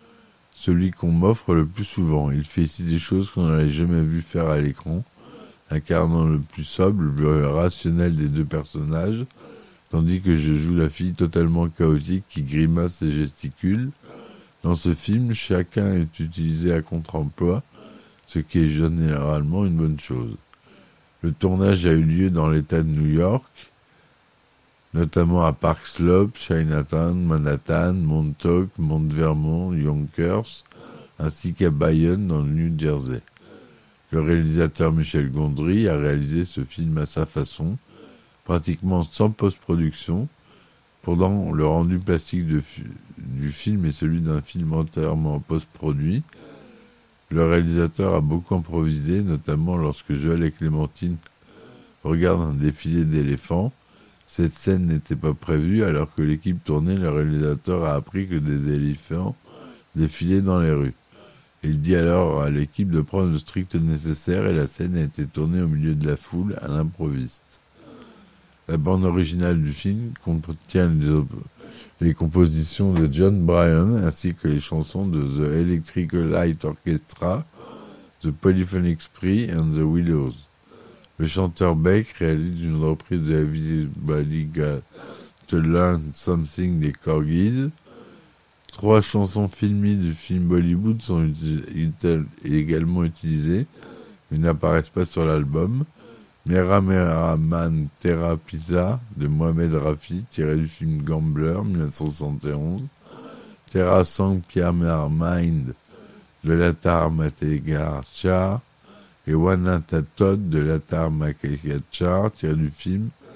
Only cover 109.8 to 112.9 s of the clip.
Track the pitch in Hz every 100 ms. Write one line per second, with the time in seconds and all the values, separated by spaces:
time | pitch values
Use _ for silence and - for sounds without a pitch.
109.8 | 80 82 73 - 98 98 95 78 73 80
110.8 | - 82 82 78 76 71 71 71 78 71
111.8 | - - 90 92 107 - 78 78 76 73
112.8 | 87